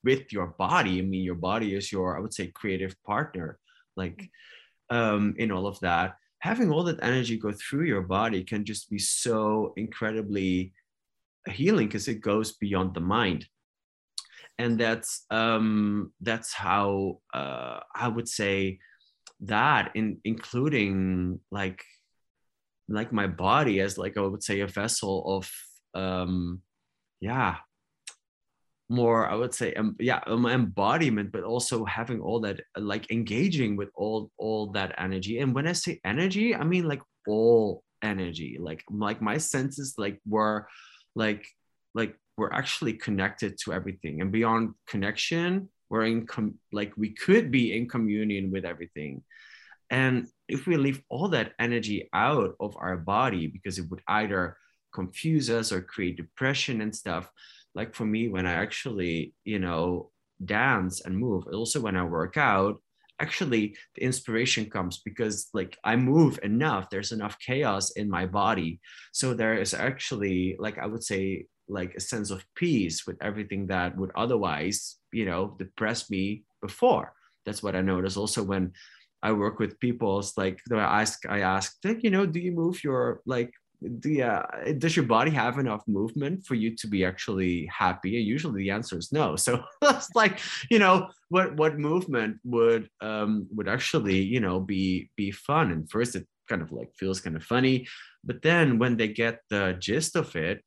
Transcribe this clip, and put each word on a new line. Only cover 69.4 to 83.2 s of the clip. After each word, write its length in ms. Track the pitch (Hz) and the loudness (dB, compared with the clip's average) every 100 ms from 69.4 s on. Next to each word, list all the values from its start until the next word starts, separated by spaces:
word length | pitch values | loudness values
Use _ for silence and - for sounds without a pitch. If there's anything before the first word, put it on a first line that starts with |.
| 110 | 2
is 200 | 110 98 | 2 0
actually, 800 | - 120 135 - 113 101 92 92 - | 0 -2 -2 -6 -2 0 0 0 -2
like, 200 | 107 104 | -6 -6
I 80 | 104 | -6
would 160 | 113 | -6
say, 440 | - 98 95 95 - _ - | -4 -2 -2 -4 -10 _ -8
like, 260 | 98 90 | -6 -6
a 60 | - | -8
sense 300 | - 117 104 | -6 -6 -4
of 140 | 92 - | -8 -10
peace 520 | - 175 131 87 82 - | -2 2 2 0 -4 -8
with 100 | 87 | -6
everything 440 | 107 104 98 98 95 | -6 -6 -6 -6 -2
that 280 | 92 90 92 | -2 -2 -2
would 140 | 95 | -4
otherwise, 840 | - 117 117 95 76 87 107 - - _ | -2 0 0 0 -2 -2 -4 -8 -16 _
you 120 | 117 98 | -4 -2
know, 280 | 87 101 - | -2 -4 -6
depress 520 | 95 - 110 113 - | -12 -4 -2 -2 -4
me 340 | 98 98 107 _ _ | -2 -2 -4 _ _
before. 500 | 101 - 247 196 - _ _ _ | -14 2 4 4 0 _ _ _
That's 180 | - 104 | -10 -4
what 140 | 101 92 | -2 0
I 60 | |
notice 340 | 95 92 95 95 | 2 2 0 -2
also 260 | 107 - | -2 -2
when 300 | 101 98 90 - - - _ _ | -2 0 -2 -6 -20 -20 _ _
I 100 | 107 | 0
work 260 | 107 104 110 | 2 0 0
with 200 | 107 - | -4 0
people. 380 | 123 120 113 98 | -2 0 0 0
It's 160 | 101 - | -2 -2
like, 220 | 95 92 - | -2 -2 -2
I 40 | 113 95 101 | 2 4 4
ask, 260 | 110 - - | 2 -2 -4
I 120 | 101 | 0
ask, 360 | 92 95 - - | 2 2 0 -4
like, 180 | 190 226 | -2 2
you 80 | 233 | 4
know, 140 | 185 196 | 4 4
"Do 140 | 165 | 0
you 120 | 175 | -2
move 300 | 170 165 175 | 0 0 0
your, 360 | 143 127 120 - | -2 0 0 -2